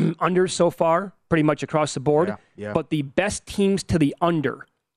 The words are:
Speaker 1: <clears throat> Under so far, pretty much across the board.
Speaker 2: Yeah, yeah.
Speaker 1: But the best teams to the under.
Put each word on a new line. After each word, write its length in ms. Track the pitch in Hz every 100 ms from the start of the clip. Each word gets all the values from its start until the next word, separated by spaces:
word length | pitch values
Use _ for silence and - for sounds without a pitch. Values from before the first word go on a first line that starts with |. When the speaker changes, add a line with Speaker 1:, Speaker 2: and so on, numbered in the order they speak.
| 160
Speaker 1:
<clears throat> 140 | 170
Under 280 | 170 180 185
so 220 | - 170
far, 440 | - 165 165 196 _ -
pretty 120 | 165
much 200 | 151 147
across 300 | 135 156 151
the 60 | 143
board. 300 | 135 147 135
Speaker 2:
Yeah, 60 | 101 _ -
yeah. 180 | 104
Speaker 1:
But 160 | 175 151
the 120 | 156
best 440 | 139 180 202 - -
teams 360 | - 196 196 -
to 120 | 170
the 180 | 147 -
under. 460 | 175 165 131 - - _ _